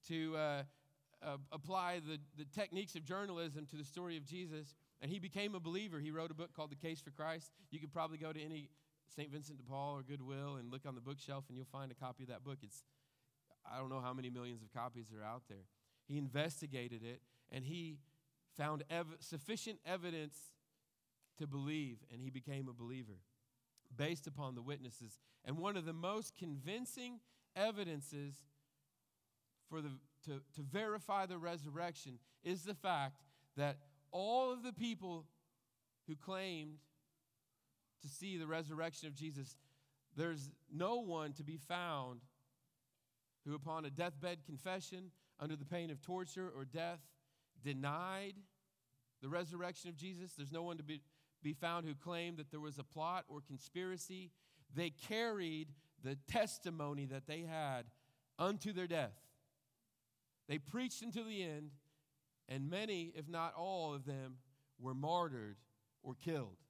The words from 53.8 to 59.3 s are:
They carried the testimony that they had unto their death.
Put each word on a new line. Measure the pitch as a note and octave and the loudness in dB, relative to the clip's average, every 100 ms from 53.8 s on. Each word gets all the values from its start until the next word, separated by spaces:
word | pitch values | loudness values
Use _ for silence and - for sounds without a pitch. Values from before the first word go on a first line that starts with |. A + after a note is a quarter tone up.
| F#3 F#3 - F#3 F#3 - _ - - | 0 -2 -4 -6 -8 -12 _ -20 -4
They | C3+ E3+ | 2 2
carried | C#3+ - G#3+ A#3 G#3 F3 D#3 D#3 C#3 - - | 0 0 4 4 4 2 2 -2 -8 -18 -4
the | C3 C#3 - | -2 -2 4
testimony | A#3+ G#3 - F3+ E3 D3 C#3+ C3+ | 6 6 4 -2 0 2 2 0
that | C3+ C3+ | -2 -2
they | D3+ | -2
had | E3+ D#3+ D3+ C3 A#2 - _ _ _ - | 0 2 2 2 -2 -12 _ _ _ 4
unto | F3 G#3 G3+ | 6 6 2
their | F3+ F3+ | 2 4
death. | E3 B2 G2+ - | 6 4 0 -18